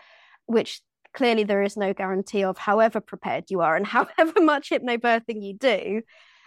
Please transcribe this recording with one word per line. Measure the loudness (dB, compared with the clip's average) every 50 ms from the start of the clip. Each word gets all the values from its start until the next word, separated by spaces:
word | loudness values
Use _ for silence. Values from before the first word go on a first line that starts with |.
| _ _ _ _ _ _ _ _ _
which | 0 0 0 0 -2 -8 -14 _ _ _ _ _ _ -6
clearly | -2 0 2 2 2 0
there | 0 0 0 0
is | 0 -2
no | -2 -2 -2 -2
guarantee | -4 -4 -4 -4 -4 -6 -4 -2 -2 -2
of, | -2 -4
however | -4 -2 0 4 4 4 2 2 -4
prepared | -8 -8 -14 -12 -8 -6 -6 -6 -6 -4
you | -2 0
are | 2 2 2
and | 0 -2
<laughs> | 0 0
however | 0 0 0 2 2 2 2 4 4
much | 4 4 2 0 -2 -2
hypnobirthing | -4 -2 -2 -2 -4 0 2 2 2 2 0 -6 -8 -8 -10
you | -10 -8
do. | 0 0 2 2 2 -2 -4 -6 -6 -6 _ _ _ _ _ _ _ _